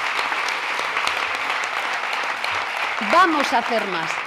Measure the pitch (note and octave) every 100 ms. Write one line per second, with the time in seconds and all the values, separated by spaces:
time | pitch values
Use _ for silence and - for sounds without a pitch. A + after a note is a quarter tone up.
0 | - - - - - - - - - -
1 | - - - - - - - - - -
2 | - - - - - - - - - -
3 | G#3 E4+ F#4 D4 C4+ A#3+ A#3 A3+ G3 F3
4 | E3 -